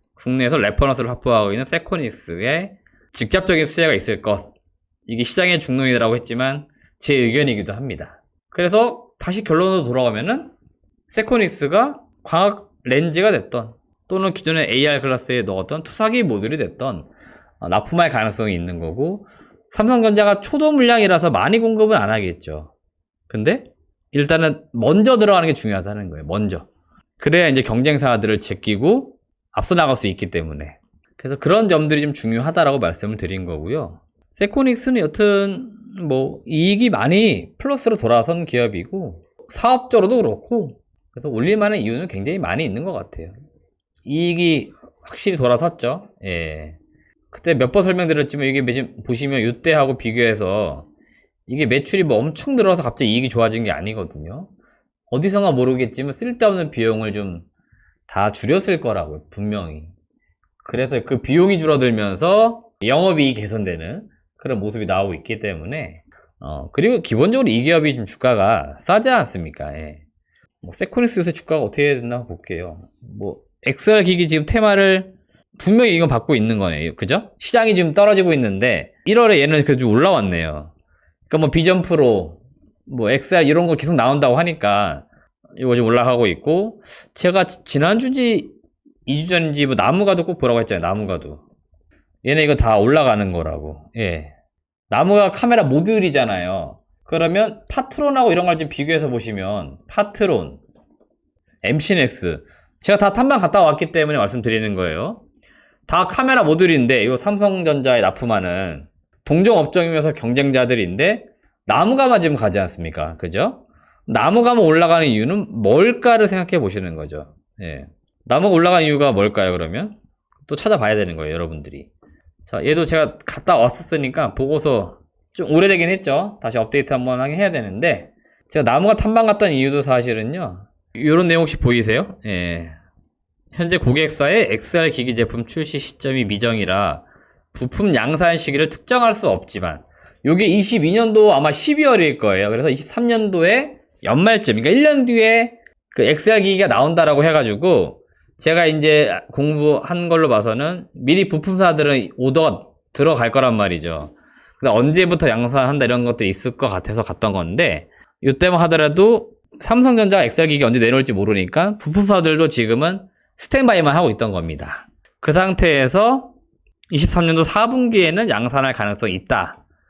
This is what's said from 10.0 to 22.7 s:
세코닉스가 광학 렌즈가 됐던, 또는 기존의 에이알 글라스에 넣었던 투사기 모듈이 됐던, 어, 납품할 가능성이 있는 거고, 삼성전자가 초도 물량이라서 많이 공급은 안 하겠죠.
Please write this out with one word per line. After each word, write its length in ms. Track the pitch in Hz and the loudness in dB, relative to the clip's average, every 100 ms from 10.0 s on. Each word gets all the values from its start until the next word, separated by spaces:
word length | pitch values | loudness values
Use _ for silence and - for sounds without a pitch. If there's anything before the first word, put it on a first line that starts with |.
| 123 107 156 269 - _ _ _ _ _ _ | -2 -2 -4 -6 -8 _ _ _ _ _ _
세코닉스가 920 | - 220 233 185 - 143 185 269 277 _ _ | -6 0 0 0 -2 0 0 0 -4 _ _
광학 480 | - 165 202 202 - _ | -4 0 0 -2 -12 _
렌즈가 460 | 127 131 165 160 208 | -2 0 0 0 0
됐던, 440 | 156 - - 113 - _ _ - | 0 -4 -8 -10 -16 _ _ -6
또는 260 | 190 190 | -4 -2
기존의 340 | - 160 160 - | -4 -4 -2 0
에이알 260 | 123 147 139 | 0 0 0
글라스에 420 | 131 127 - 123 | -2 -4 -4 -4
넣었던 400 | 101 95 95 156 | -4 -6 -6 -10
투사기 380 | 160 - 220 247 | -10 -4 -2 0
모듈이 340 | 190 104 110 151 | 0 -2 -4 -6
됐던, 520 | 98 - 131 90 - _ - - _ _ | -8 -8 -8 -10 -14 _ -20 -20 _ _
어, 80 | 85 | -4
납품할 420 | 95 - 170 165 | -4 0 0 0
가능성이 440 | 120 110 104 107 | 0 -2 -2 -4
있는 240 | 87 87 85 | -4 -6 -8
거고, 480 | 82 92 156 208 - - - _ _ | -8 -6 -6 -6 -14 -20 -20 _ _
삼성전자가 720 | - 220 247 220 208 208 202 | -2 0 2 2 4 2 2
초도 320 | - 294 311 | -2 -2 2
물량이라서 580 | 294 240 233 202 170 170 | 2 4 4 4 2 2
많이 280 | 98 117 226 | 0 2 2
공급은 380 | 226 214 214 202 | 0 0 2 2
안 140 | 104 | 0
하겠죠. 640 | 110 92 82 - 76 78 | -2 -4 -8 -12 -14 -16